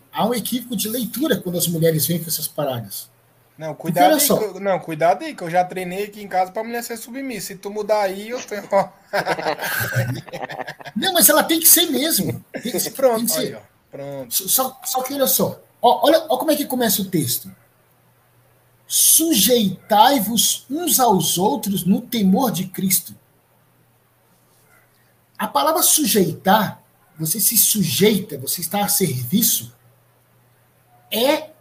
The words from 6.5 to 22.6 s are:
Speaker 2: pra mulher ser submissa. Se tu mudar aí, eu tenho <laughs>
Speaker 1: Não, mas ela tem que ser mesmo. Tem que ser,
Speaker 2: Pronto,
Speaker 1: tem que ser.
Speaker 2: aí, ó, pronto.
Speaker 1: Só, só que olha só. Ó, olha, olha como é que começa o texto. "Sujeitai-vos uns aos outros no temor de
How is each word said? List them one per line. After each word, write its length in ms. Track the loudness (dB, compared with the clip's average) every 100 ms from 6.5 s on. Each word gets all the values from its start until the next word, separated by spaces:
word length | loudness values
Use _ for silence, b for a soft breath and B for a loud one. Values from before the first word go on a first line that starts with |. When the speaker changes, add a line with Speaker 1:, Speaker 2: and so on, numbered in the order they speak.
Speaker 2:
pra 100 | -2
mulher 220 | -6 -6
ser 140 | -8 -10
submissa. 500 | -12 -10 -8 -8 -10
Se 80 | -10
tu 160 | -10
mudar 300 | -6 0 2
aí, 300 | 0 -2 -8
eu 140 | -10 -8
tenho 220 | -10 0
<laughs> 2250 | 0 0 -4 _ -4 -2 -2 -2 -4 -4 -4 -2 -2 -2 -4 -8 -12 -10 -10 -12 -14 -10
Speaker 1:
Não, 200 | -4 0
mas 160 | 4 4
ela 120 | 4
tem 200 | 2 2
que 80 | 4
ser 200 | 4 2
mesmo. 540 | 0 -2 -2 -4 -6 -10
Tem 220 | -12 -6
que 60 | -4
ser, 100 | -6
Speaker 2:
Pronto, 240 | 0 2 2
Speaker 1:
tem 100 | 0
que 40 |
ser. 80 | -2
Speaker 2:
aí, 160 | -4 -6
ó, 60 | -18 _ _ -16
pronto. 540 | -12 -12 -6 -6 -2
Speaker 1:
Só, 300 | 0 0 -4
só 180 | -6 -4
que 100 | -4
olha 140 | -2 0
só. 340 | 2 0 -4 -16 _
Ó, 240 | 2 4 4
olha, 140 | 4 2
olha 100 | -2
como 140 | 0
é 40 | 0
que 100 | -2
começa 360 | -2 0 0
o 40 | -2
texto. 440 | -2 -2 -4 -8 -20 _ _ _ _ _ _ _ _ _ _ _ _ -6
"Sujeitai-vos 1800 | 0 4 4 4 2 4 4 2 -2 0 4 6 4 0 0 0 -2 -6
uns 300 | -4 0 4
aos 380 | 4 4 2 0
outros 480 | 0 0 -2 -2 2
no 160 | 2
temor 500 | 0 0 4 4 2
de 160 | 0